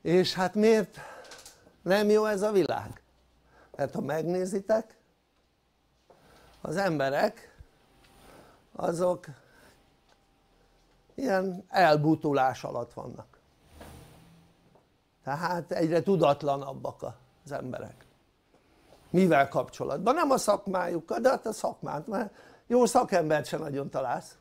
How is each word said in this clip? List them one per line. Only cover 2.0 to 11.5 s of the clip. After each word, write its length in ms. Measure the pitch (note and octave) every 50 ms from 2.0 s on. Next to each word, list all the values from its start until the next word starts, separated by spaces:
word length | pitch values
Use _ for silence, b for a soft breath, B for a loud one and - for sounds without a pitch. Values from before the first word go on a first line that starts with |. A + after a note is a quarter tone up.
| G#3+ G#3
jó 160 | G#3 G#3+ G#3+
ez 180 | G#3+ G#3+ G3 F#3+
a 100 | G#3+ G#3+
világ? 500 | G3 E3+ C3+ A#2 A#2 G#2+ A2 A#2 - _ _ _ _ _ _ _ _ b b b b b b b
Mert 180 | - C#3+ C3 -
ha 60 | F#3
megnézitek, 960 | G#3+ C3 D3 D#3+ D#3 E3 F3 F#3 F#3 F3+ F#3+ G3 G3 - A3 A3 A3+ - - _ _ _ _ _ _ _ _ _ _ _ _ _ _ _ _ _ _ _ _ _ _ _ b b b b b b b b b b
az 160 | b - D#3
emberek 800 | F3 G3+ F#3+ E3 D3 C3+ C3+ C3+ D3+ G3 A3 G#3+ - - - _ _ - _ _ _ _ _ _ _ b b b b b b b b b b b b b b _
azok 540 | - - - E3+ E3 F3+ F3+ F3+ F3 - - C#3 b b b b b b b b b b b b _ _ _ _ _ _ _ _ _ _ _ _ _ _ _ _ _ _ _ _ _ _ _ _
ilyen 500 | - C#4 C4 G3 F#3+ F#3 G3